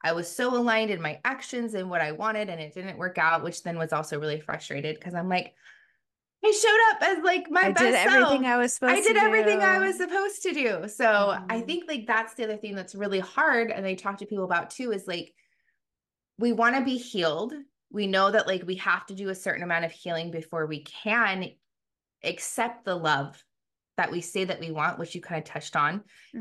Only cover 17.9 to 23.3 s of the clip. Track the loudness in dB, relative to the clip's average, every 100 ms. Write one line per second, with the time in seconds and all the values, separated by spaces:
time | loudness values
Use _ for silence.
17.9 | -4 0 4 6 4 2 -2 -4 -4 0
18.9 | -2 -2 -10 -8 -6 -4 -4 -2 -2 -2
19.9 | -8 -6 -6 -4 -8 -8 -4 -4 -6 -10
20.9 | -10 -2 2 2 0 -6 _ _ _ _
21.9 | _ _ _ -8 -6 -8 -4 -4 -4 -6
22.9 | -2 2 0 -2